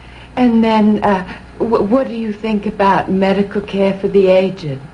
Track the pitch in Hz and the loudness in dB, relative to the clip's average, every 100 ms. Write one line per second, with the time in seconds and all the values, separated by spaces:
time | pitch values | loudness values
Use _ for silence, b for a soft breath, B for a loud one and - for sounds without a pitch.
0 | B B B - 247 226 226 220 214 208 | B B B 0 2 4 2 4 4 2
1 | 202 196 185 B B - 233 226 202 262 | 0 -2 -4 B B -6 -2 0 0 0
2 | 233 226 220 202 220 208 208 - 196 175 | 0 -4 -6 -6 -4 -4 -4 0 0 2
3 | - 190 190 190 202 214 202 196 196 190 | 0 0 0 0 -2 -4 -6 -2 -2 -2
4 | 196 190 185 185 190 185 151 131 - | 0 2 4 4 2 -2 -8 -10 -12